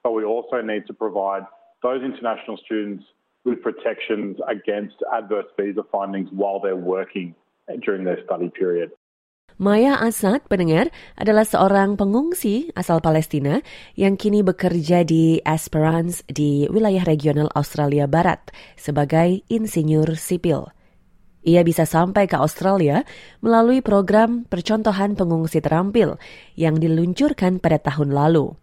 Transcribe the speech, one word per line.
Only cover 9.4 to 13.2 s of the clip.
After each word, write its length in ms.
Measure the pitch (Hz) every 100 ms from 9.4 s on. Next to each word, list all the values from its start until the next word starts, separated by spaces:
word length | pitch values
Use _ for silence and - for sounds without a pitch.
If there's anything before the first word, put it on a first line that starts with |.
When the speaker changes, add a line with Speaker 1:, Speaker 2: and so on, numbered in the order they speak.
| _ -
Speaker 2:
Maya 400 | 196 214 262 277
Asad, 480 | 233 220 196 262 -
pendengar, 400 | 190 170 160 302 - - -
adalah 240 | 208 214
seorang 560 | 220 - 196 196 196 208
pengungsi 720 | 196 226 320 359 214 214 330 -
asal 240 | 180 165
Palestina 560 | 165 156